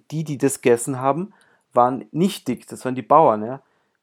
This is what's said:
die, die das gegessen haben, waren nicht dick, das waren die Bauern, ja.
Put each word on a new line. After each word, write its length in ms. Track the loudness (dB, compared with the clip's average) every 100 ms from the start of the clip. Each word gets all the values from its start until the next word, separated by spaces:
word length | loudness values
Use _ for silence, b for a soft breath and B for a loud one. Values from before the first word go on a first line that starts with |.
| -8
die, 160 | -8
die 140 | -6 -2
das 240 | -2 0
gegessen 380 | 2 2 0 -4
haben, 340 | -2 -4 -6 b b b b
waren 320 | 2 2 0 -6
nicht 360 | -2 -2 -2 -8
dick, 200 | -8 -10
das 180 | -10 -8
waren 80 |
die 80 | -8
Bauern, 420 | 2 4 4 2
ja. 200 | -4 -10 _ _ _ _